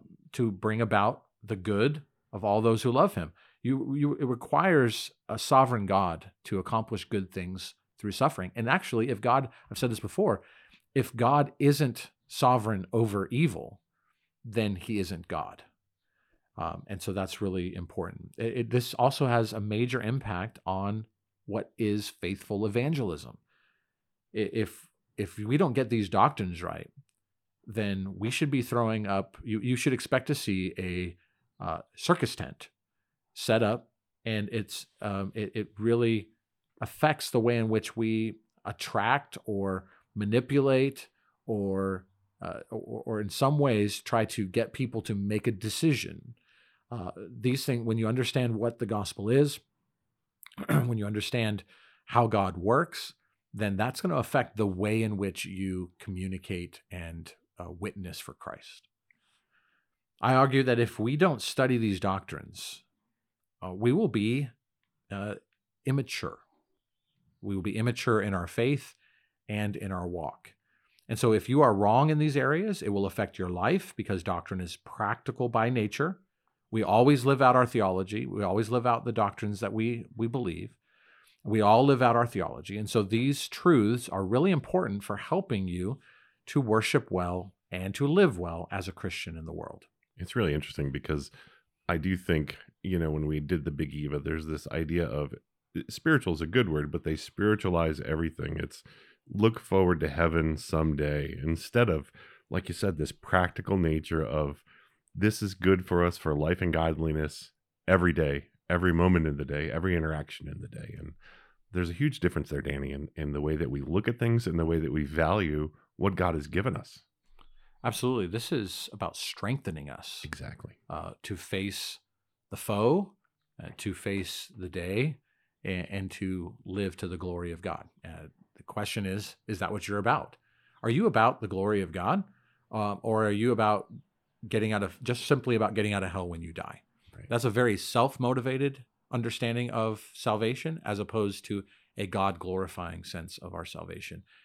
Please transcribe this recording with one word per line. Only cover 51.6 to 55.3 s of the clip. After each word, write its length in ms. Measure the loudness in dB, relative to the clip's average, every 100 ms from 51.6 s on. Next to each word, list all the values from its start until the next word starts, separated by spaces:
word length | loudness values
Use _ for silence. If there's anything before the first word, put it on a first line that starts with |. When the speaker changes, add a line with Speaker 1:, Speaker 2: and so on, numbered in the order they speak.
| -8 _ _ _ 0
Speaker 1:
how 200 | 4 6
God 300 | 4 2 0
works, 560 | 2 4 2 -4 -14 -16 _ _ _
then 240 | -4 -2 0
that's 240 | -2 -2
gonna 160 | -2 0
affect 400 | 0 0 0 0
the 100 | -2
way 360 | 0 0 2
in 140 | 0 -2
which 280 | -4